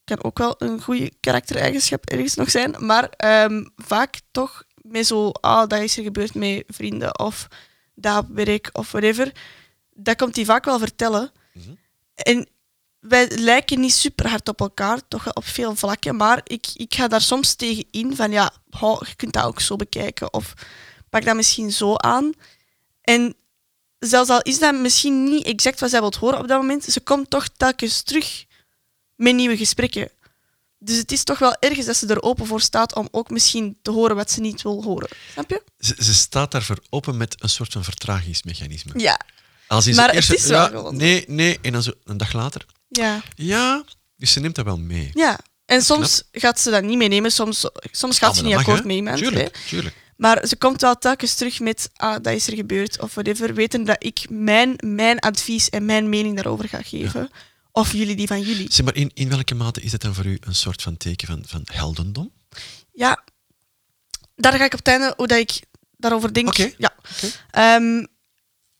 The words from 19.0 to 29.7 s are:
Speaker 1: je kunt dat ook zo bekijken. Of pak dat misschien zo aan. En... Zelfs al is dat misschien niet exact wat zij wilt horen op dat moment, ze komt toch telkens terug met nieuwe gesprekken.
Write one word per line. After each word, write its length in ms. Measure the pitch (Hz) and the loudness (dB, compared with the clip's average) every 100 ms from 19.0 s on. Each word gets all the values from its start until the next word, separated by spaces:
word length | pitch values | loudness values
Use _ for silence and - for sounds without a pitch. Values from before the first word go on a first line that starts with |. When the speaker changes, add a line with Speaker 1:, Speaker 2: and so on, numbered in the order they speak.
| - | -6
Speaker 1:
je 80 | - | -10
kunt 180 | 226 | -4
dat 100 | 113 117 | -2 -2
ook 140 | - | -2
zo 160 | - 101 | -6 -6
bekijken. 580 | 101 - - - - | -8 -8 -8 -8 -8
Of 200 | - - - - - - - _ | -8 -10 -18 -20 -20 -20 -20 _
pak 160 | 220 226 | -2 0
dat 100 | 220 | 2
misschien 360 | 220 - 208 | 2 0 -2
zo 240 | 202 202 214 | 0 0 2
aan. 360 | - 247 302 - - _ _ _ _ _ | 2 2 0 -4 -16 _ _ _ _ _
En... 340 | - 233 240 - _ _ _ _ _ _ | 2 4 2 -4 _ _ _ _ _ _
Zelfs 300 | 233 254 254 | 4 4 6
al 120 | 247 | 4
is 180 | - 269 | 4 2
dat 160 | 302 269 | 2 2
misschien 440 | 247 - 285 269 | 2 2 2 2
niet 220 | 269 302 - | 2 0 0
exact 340 | 220 262 - | 0 0 0
wat 100 | 247 | 0
zij 100 | 240 | 2
wilt 160 | 208 - | 0 0
horen 240 | 233 262 | 0 0
op 80 | 247 | 0
dat 140 | 269 | 0
moment, 220 | 262 285 | 2 -2
ze 160 | - 247 | -2 -4
komt 300 | - 277 269 | 0 0 0
toch 180 | 277 - | -2 -4
telkens 540 | - 262 254 226 - | 0 0 0 -4 -4
terug 440 | - 269 - - - _ _ _ _ _ _ - | -2 -2 -2 -10 -16 _ _ _ _ _ _ 0
met 200 | 240 254 | 2 4
nieuwe 220 | 247 220 | 2 0
gesprekken. 520 | 208 | -2